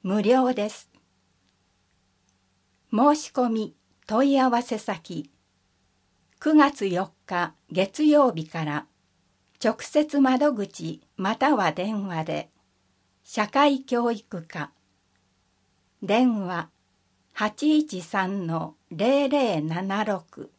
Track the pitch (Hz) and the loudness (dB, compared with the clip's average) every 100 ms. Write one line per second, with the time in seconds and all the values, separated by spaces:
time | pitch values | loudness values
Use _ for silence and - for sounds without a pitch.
0 | 185 208 208 254 254 254 214 - - _ | -2 0 4 4 2 -2 -6 -8 -20 _
1 | _ _ _ _ _ _ _ _ _ _ | _ _ _ _ _ _ _ _ _ _
2 | _ _ _ _ _ _ _ _ _ 214 | _ _ _ _ _ _ _ _ _ 2
3 | 285 302 - - 247 220 214 _ _ _ | 4 4 -2 -2 0 -2 -4 _ _ _
4 | - 214 277 277 262 240 247 214 - 180 | -4 2 4 4 4 2 -2 -6 -6 -8
5 | - 165 139 _ _ _ _ _ _ _ | -8 -12 -12 _ _ _ _ _ _ _
6 | _ _ _ _ 302 311 294 302 196 175 | _ _ _ _ 4 6 6 2 -2 -2
7 | 190 _ - 180 175 _ _ 165 196 - | -4 _ -6 -4 -4 _ _ -4 -2 2
8 | 302 294 262 165 160 165 151 147 - _ | 4 6 4 0 -8 -6 -6 -6 -10 _
9 | _ _ _ _ _ _ 214 220 - 302 | _ _ _ _ _ _ -2 -2 -2 0
10 | 302 285 262 254 294 226 196 - 160 - | 0 2 2 4 0 0 -8 -8 -12 -12
11 | _ - 190 226 277 311 180 151 196 214 | _ -6 -4 0 2 2 0 -2 -6 -6
12 | 196 165 160 151 - _ _ _ _ _ | -6 -6 -6 -8 -10 _ _ _ _ _
13 | _ _ _ - 208 269 294 269 269 240 | _ _ _ -6 -2 2 2 2 -2 -2
14 | 240 226 _ 180 160 165 147 _ _ _ | 0 -4 _ -14 -12 -12 -12 _ _ _
15 | _ _ _ _ _ _ _ _ _ _ | _ _ _ _ _ _ _ _ _ _
16 | 196 214 254 220 180 175 165 _ _ _ | -2 2 2 0 -4 -6 -8 _ _ _
17 | _ _ _ - 214 - 294 302 302 185 | _ _ _ -6 -6 -2 2 2 0 -8
18 | 165 202 185 196 165 160 160 - _ 160 | -6 -4 -4 -4 -4 -4 -6 -12 _ -2
19 | 220 277 277 285 247 165 156 165 190 196 | 0 2 2 0 0 0 -2 -4 -4 -4
20 | 214 190 _ - - | -2 -4 _ -20 -20